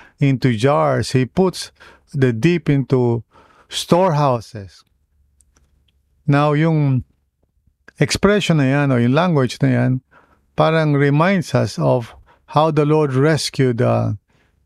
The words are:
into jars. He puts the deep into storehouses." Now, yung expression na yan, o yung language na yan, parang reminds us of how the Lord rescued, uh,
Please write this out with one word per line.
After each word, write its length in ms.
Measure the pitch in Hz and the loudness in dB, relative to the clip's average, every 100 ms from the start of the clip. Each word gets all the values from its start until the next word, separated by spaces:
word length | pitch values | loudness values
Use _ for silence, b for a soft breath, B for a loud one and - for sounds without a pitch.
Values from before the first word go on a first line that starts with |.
| B B | B B
into 380 | 139 131 131 110 | 0 2 0 0
jars. 560 | 135 151 151 127 113 | 0 2 0 -2 -2
He 160 | 131 123 | -2 -2
puts 400 | - 190 - - _ B B B | 0 -2 -2 -16 _ B B B
the 240 | 143 131 | -2 0
deep 360 | 113 165 175 - | 2 0 0 0
into 520 | 139 127 131 120 117 - b b b b | -2 0 0 0 -2 -6 b b b b
storehouses." 1120 | - - 170 185 147 143 120 - 107 92 - _ _ _ _ _ _ _ _ _ _ _ _ _ _ - | -10 0 2 2 0 0 -2 -6 -16 -16 -20 _ _ _ _ _ _ _ _ _ _ _ _ _ _ -2
Now, 320 | 143 151 147 | 0 2 2
yung 480 | 165 156 143 127 - _ _ _ _ _ _ _ - - | 0 2 0 -2 -4 _ _ _ _ _ _ _ -14 -4
expression 580 | 151 - 196 208 - 156 | -4 0 0 0 0 0
na 80 | 131 | 2
yan, 240 | 143 139 | 0 0
o 80 | 123 | 0
yung 160 | 120 | 2
language 480 | 143 180 151 127 - | 0 0 0 -2 -2
na 80 | 135 123 | 0 0
yan, 240 | 127 127 _ b b b b - | 0 -2 _ b b b b -2
parang 400 | 156 160 151 143 | 0 0 0 0
reminds 560 | 143 147 175 190 - | 2 2 0 0 0
us 240 | 123 113 - | -2 -2 -2
of 400 | 143 127 113 - _ b b 147 | -2 -2 -4 -18 _ b b 0
how 160 | 160 | 0
the 120 | 151 147 | 0 2
Lord 280 | 156 147 | 2 0
rescued, 640 | 131 151 151 - - 131 117 | 0 2 0 -4 -2 -2 0
uh, 360 | 120 113 113 104 _ _ _ _ | 0 0 -2 -6 _ _ _ _